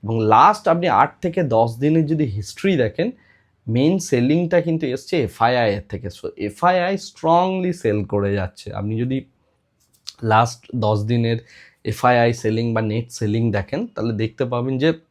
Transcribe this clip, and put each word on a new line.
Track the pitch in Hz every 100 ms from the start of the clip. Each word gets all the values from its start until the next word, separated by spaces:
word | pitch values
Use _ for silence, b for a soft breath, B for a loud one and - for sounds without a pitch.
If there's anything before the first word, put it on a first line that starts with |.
এবং | 104 113
লাস্ট | 107 110 165 208 -
আপনি | 165 175
আট | 104 143 -
থেকে | 180 165
দশ | 160 113 117 113
দিনের | 143 160 151
যদি | 160
হিস্ট্রি | 143 101 101 - 196 175
দেখেন, | 113 - 196 254 b b b b -
মেইন | 113 143 190
সেলিংটা | - 123 123 160 175 175
কিন্তু | 170 160 156
এসছে | 127 - 180
এফআইআই | 113 - 117 123 113
এর | 101 -
থেকে। | 98 104
So | - - -
এফআইআই | 104 104 175 185 175 196
স্ট্রংলি | - - 160 170 185 190 180
সেল | 170 117 104
করে | 101 104 101
যাচ্ছে। | 101 92 - -
আপনি | 101 104 110
যদি | 123 131 - _ _ _ _ _ _ _ - -
লাস্ট | 113 110 120 - _ 127
দশ | 107 107
দিনের | 104 120 117 117 - B B B
এফআইআই | - 110 127 123 117
সেলিং | 117 110 113 117
বা | 113
নেট | 110 110 120
সেলিং | - 107 110 117
দেখেন, | 101 95 143 233
তাহলে | - 117
দেখতে | 107 110 -
পাবেন | 127 120 127 131
যে | 156 160 _